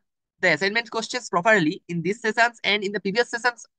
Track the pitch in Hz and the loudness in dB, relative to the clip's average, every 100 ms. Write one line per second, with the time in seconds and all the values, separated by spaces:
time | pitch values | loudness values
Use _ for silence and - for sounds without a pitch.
0 | _ _ _ _ 185 151 196 220 240 226 | _ _ _ _ 0 2 2 -2 -4 -6
1 | 220 254 226 180 180 214 156 190 - 170 | -6 -8 -4 0 4 4 4 -2 -6 -6
2 | 165 208 220 214 233 233 - 202 202 208 | -4 -2 -2 2 2 2 -2 -2 -2 -4
3 | 196 196 240 233 240 240 - | -2 -2 -2 -2 -4 -4 -10